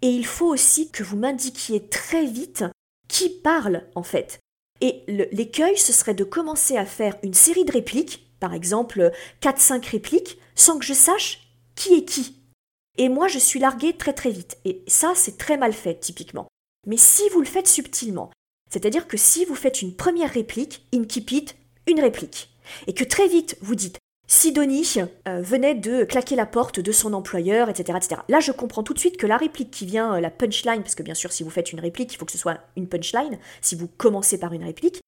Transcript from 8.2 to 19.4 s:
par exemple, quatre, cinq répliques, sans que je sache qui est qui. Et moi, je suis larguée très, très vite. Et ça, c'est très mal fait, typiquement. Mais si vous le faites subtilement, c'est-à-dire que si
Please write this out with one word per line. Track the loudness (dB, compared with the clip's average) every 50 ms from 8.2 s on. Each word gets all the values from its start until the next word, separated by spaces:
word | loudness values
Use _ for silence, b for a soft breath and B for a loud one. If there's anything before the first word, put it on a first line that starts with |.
| _ _ _ _
par | -8 -8 -6
exemple, | -6 -4 -2 -2 -2 -2 -2 2 4 4 4 4 B B B B _
quatre, | 0 0 2 4
cinq | 4 4 4 0 -2
répliques, | -4 -6 -6 -2 0 0 0 0 -2 -8 b b b b
sans | 6 6 6 6 2
que | -2
je | 0 2
sache | 4 4 6 4 2 0 -4 -6 -10 _ _ _ _ _ _ _
qui | -6 4 6 6
est | 6 6
qui. | 2 -4 -6 -6 -6 -10 _ _ _ _ _ _ _ _ _ _ _ _
Et | 0 2 2
moi, | 4 2 2 2
je | 2 2
suis | 2 2 2 2
larguée | 2 2 2 2 -2 -2 -2
très, | -2 -4 -4
très | -4 -2 -4 -4
vite. | -4 -4 -8 -14 -18 -8 -6
Et | -6 -6 -6 -2
ça, | 0 2 2 2 2 2
c'est | 2 0 0 -2
très | -6 -2 -2 0
mal | 2 2 0
fait, | 0 -2 -4 -6 -6 -4
typiquement. | -8 -10 -10 -12 -16 -12 -12 -12 -12 -12 _ _ _ _ _ _ _
Mais | -4 4
si | 6 6 6 6 6 4 4
vous | 4 2
le | 0
faites | 2 -2 0 2 2
subtilement, | 2 2 0 -4 -8 -6 -6 -6 -6 -6 -8 -10 _ _ _ _ _ _ _ _
c'est-à-dire | -8 -4 -2 0 0 -2 -2 -2
que | -2
si | 2 4 4 4 2